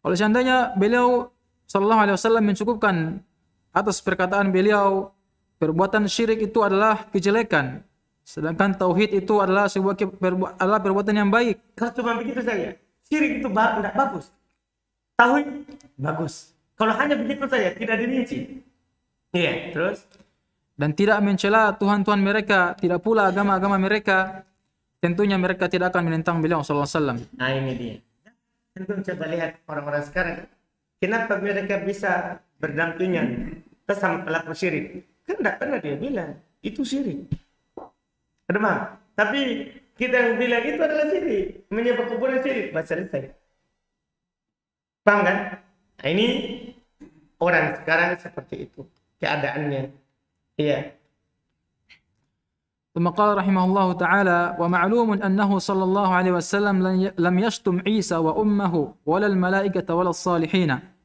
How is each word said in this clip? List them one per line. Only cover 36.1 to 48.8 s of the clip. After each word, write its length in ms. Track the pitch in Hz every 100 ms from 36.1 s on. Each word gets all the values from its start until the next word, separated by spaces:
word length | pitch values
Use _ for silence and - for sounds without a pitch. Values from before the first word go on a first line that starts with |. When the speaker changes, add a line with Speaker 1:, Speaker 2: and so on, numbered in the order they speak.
| 240 156 - _ _
Speaker 2:
itu 200 | 214 226
syirik. 480 | 269 269 254 139 - - _ _ _ - - _ _ _ _ _ -
Ada 80 | 202
paham? 220 | 214 - - - _
Tapi 260 | - 214 277 262 226 - - _
kita 200 | _ 254 254
yang 140 | 233 226
bilang 220 | 247 240 285
itu 140 | 302
adalah 240 | 311 302 302
syirik, 580 | 381 320 202 190 - _
menyembah 360 | 214 240 233 240
kuburan 280 | 226 262 254
syirik, 320 | 262 247 185
bahasa 240 | 160 160 165
selesai. 320 | 190 139 135 - _ _ _ _ _ _ _ _ _ _ _ _ _ _ _ _
Paham 180 | - 208 185
kan? 100 | 196 - - _ _ _ -
Nah, 60 | 139
ini 160 | 185 240 262 - 247 - - _ _ - _ _ _
orang 400 | 170 170 151 -
sekarang 360 | - 165 175 175
seperti 520 | - - - - 139
itu 160 | -